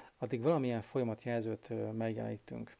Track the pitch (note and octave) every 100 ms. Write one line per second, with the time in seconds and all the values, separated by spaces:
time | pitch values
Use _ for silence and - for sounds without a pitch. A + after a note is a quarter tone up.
0 | - - A#2 A#2+ A#2+ D#3+ B2+ A2+ - C3+
1 | A#2 G#2+ B2 A#2 A2 A2+ - A2+ A2 A2
2 | A2+ A2 A2+ A2 - - A2+ -